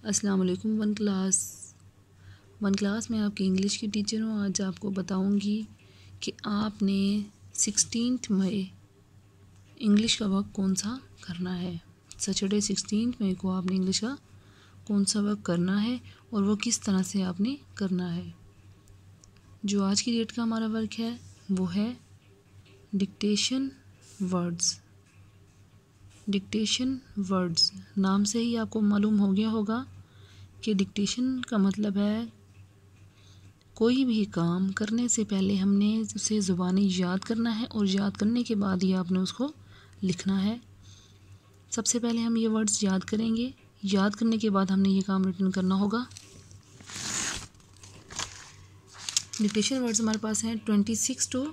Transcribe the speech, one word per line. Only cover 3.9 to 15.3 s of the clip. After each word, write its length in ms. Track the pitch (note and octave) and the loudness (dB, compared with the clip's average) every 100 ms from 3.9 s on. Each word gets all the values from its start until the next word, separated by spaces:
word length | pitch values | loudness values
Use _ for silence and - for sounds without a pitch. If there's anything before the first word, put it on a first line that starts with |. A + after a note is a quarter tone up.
| G#3 G3+ A3 | -2 -2 -2
हूँ। 220 | A3 A3 | -2 0
आज 180 | G3+ F#3 | 0 0
आपको 280 | F#3+ F3 G#3 | -2 -4 -4
बताऊँगी 760 | G3 F3+ F#3+ G3 G3+ G3 G#3+ G#3+ - - - - - | -4 -2 0 2 2 2 -2 -4 -14 -20 -20 -20 -8
कि 100 | - - A3 | -8 -6 -4
आपने 760 | G#3 G#3+ G#3 G3 G3 G3 G#3 G#3 - - - | -2 -2 0 2 2 2 0 -2 -12 -12 -2
सिक्सटीन्थ 760 | - G3+ - A3+ A#3+ B3+ - | 0 0 0 0 0 -2 0
मई 400 | F#3+ F#3+ G3+ F#3+ - - - - - - - - - - - | 2 2 0 -4 -10 -20 -20 -20 -20 -20 -20 -20 -20 -20 -4
इंग्लिश 380 | G#3+ G3+ A3 - | 4 4 4 0
का 120 | G#3+ | 2
वर्क 240 | G3 G3+ - | 0 0 -2
कौन 200 | F#3+ F#3+ | 0 0
सा 240 | G3 C4 - - | -2 -8 -12 -20
करना 300 | - F3 F3+ | -12 -6 -6
है। 260 | F3+ F3+ E3+ - - _ - | -4 -6 -8 -12 -20 _ -8
सैटरडे 420 | - G3 G3 G#3 | -4 -2 2 2
सिक्सटीन्थ 600 | G#3 G3 - G#3 A#3 B3 | 0 -2 -2 0 0 0
मई 120 | G3 | -2
को 160 | F3+ F#3+ | 0 0
आपने 240 | F#3 F#3 F#3+ | 0 0 0
इंग्लिश 240 | F#3 F#3 | 0 0
का 180 | A3 C#4 - - - - - - - | -2 -8 -14 -20 -20 -20 -20 -20 -2
कौन 160 | G3+ G3 | 0 2
सा 140 | G#3+ | 2
वर्क 200 | G3+ | 0